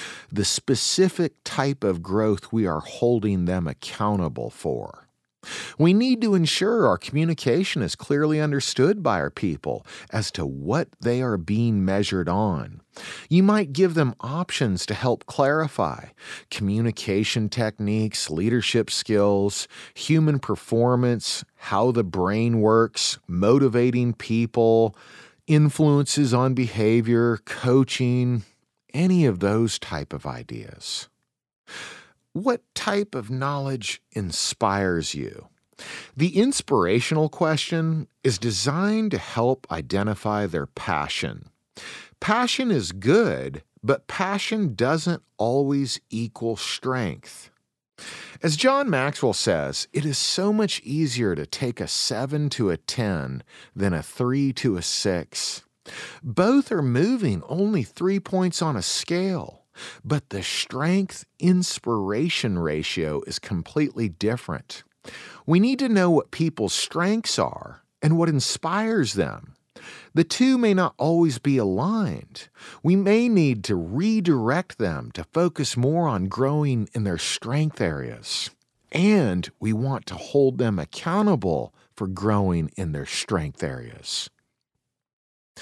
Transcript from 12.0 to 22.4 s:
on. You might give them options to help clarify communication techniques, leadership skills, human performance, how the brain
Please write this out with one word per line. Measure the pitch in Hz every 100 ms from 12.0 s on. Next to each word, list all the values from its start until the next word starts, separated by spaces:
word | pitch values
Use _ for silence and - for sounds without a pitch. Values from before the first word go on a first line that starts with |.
| 101 95 82
on. | 95 107 78 50 - _ - - - -
You | 175
might | 196 214 151
give | 135 185
them | 160 131 -
options | 123 156 175 - 120 92
to | -
help | 104 123 117
clarify | - - 139 156 156 - 80 60 - _ - - -
communication | - 98 107 117 - - 98 110 120 107
techniques, | 123 110 - 104 110 110 - -
leadership | 78 107 120 - 117 104
skills, | - - 104 101 101 101 - - - -
human | - - 160 156 139
performance, | - 101 - 113 123 123 123 117 - - - _
how | - 101 123
the | 117
brain | 95 92 90 107